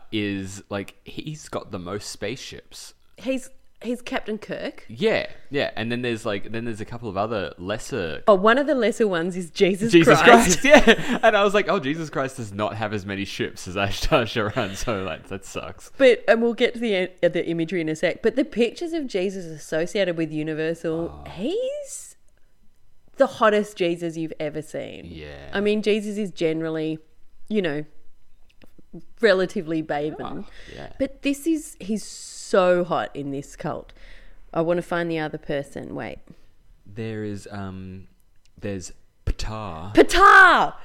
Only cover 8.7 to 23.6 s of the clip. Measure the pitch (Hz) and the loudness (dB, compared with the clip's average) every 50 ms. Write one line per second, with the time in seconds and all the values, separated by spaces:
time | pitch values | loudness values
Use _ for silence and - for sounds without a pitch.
8.7 | 294 254 220 214 226 - 226 202 185 165 165 185 170 190 175 156 - - 196 175 | 0 2 2 0 2 2 0 2 2 0 -2 -2 -4 -6 -8 -8 0 2 4 4
9.7 | 208 175 220 233 170 165 160 247 196 160 160 - 226 233 240 175 180 - - 277 | 4 2 0 6 6 8 10 10 8 8 10 10 10 10 10 6 2 4 6 10
10.7 | 302 285 - 226 208 - 160 - 240 - - 220 208 202 202 202 196 208 196 151 | 10 10 10 10 6 6 4 -2 -2 4 6 6 6 6 4 4 4 2 2 2
11.7 | 185 196 131 131 156 165 160 143 - 156 135 131 - - 117 101 98 101 107 98 | 0 0 0 -2 -2 -2 -4 -6 -4 -4 -4 -4 -4 -8 -10 -8 -4 -2 -2 -2
12.7 | 107 107 110 101 110 101 92 101 98 98 98 - - - 113 - - - - 92 | -2 -2 -4 -2 -2 -4 -4 -4 -4 -4 -4 -6 -4 -4 -4 -4 -4 -10 -12 -6
13.7 | 87 98 98 101 101 - - - 160 143 117 104 - 120 104 104 - 131 110 95 | -2 -2 0 0 0 0 0 2 4 4 2 2 0 -2 -2 0 -2 -2 -4 -4
14.7 | 98 - - 127 110 95 95 90 80 - - - 98 101 - - - - - - | -4 -6 -4 -4 -2 -4 -4 -6 -8 -8 -10 -10 -12 -12 -10 -10 -10 -10 -10 -10
15.7 | 98 - - - - - 269 254 233 - - - 233 226 233 233 226 233 240 - | -14 -16 -18 -18 -2 4 6 6 6 6 4 2 4 4 4 0 0 0 0 0
16.7 | - 226 240 226 196 180 185 - - - - 175 170 175 - - 170 165 165 160 | 0 -2 -4 -2 0 0 -2 -4 -4 0 0 0 0 0 -2 -2 -2 -2 -2 -2
17.7 | 190 175 160 156 156 - - 165 - - - 220 - 262 311 - - 202 240 - | -2 -4 -2 -2 -4 -2 -2 -2 -2 0 -2 0 2 2 -2 -2 2 0 0 0
18.7 | - - 349 320 330 330 285 240 - 185 180 202 185 196 175 160 160 151 - - | 0 -6 -8 -6 -4 -6 -6 -4 -4 -2 -2 -2 -4 -6 -12 -12 -14 -14 -10 -4
19.7 | 165 156 170 175 - 208 190 175 170 170 165 151 151 151 151 156 156 151 160 160 | -2 -2 -2 -2 0 0 0 0 0 -2 -2 -2 -2 -4 -4 -4 -4 -4 -4 -4
20.7 | 165 165 - 165 160 165 170 151 143 147 147 143 143 160 202 294 381 466 508 508 | -4 -4 -4 -4 -2 -2 -4 -6 -8 -12 -14 -14 -10 -6 -4 -2 -2 -2 -2 -2
21.7 | 571 587 571 539 - - - - - - - - _ _ - _ - _ - - | -4 -6 -10 -10 -12 -14 -14 -16 -20 -20 -20 -20 _ _ -20 _ -20 _ -20 -20
22.7 | _ _ - - - - _ - - - 269 254 - - 240 214 208 208 | _ _ -20 -20 -20 -20 _ -20 0 0 0 0 2 2 2 4 4 2